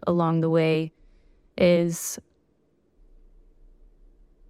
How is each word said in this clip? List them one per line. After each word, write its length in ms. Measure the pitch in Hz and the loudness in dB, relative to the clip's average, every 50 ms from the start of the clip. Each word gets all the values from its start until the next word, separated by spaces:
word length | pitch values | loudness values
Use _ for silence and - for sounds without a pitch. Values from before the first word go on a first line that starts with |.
| - | -4
along 340 | - 175 175 170 160 165 165 | -2 0 0 0 0 0 0
the 100 | 160 160 | 0 0
way 420 | 160 165 160 160 160 156 160 156 - _ - - _ _ _ _ _ _ _ _ _ | 2 2 2 2 0 -2 -2 -6 -10 _ -20 -20 _ _ _ _ _ _ _ _ _
is 640 | - 185 175 175 170 170 170 165 - - - - - - _ _ _ _ _ _ _ _ _ _ _ _ _ _ _ - - - - - - - - - - _ _ - - - _ - - _ _ - - _ _ - _ _ _ - | 0 2 4 4 4 2 0 -4 -6 -10 -12 -12 -14 -16 _ _ _ _ _ _ _ _ _ _ _ _ _ _ _ -20 -20 -20 -20 -20 -20 -20 -20 -20 -20 _ _ -20 -20 -20 _ -20 -20 _ _ -20 -20 _ _ -20 _ _ _ -20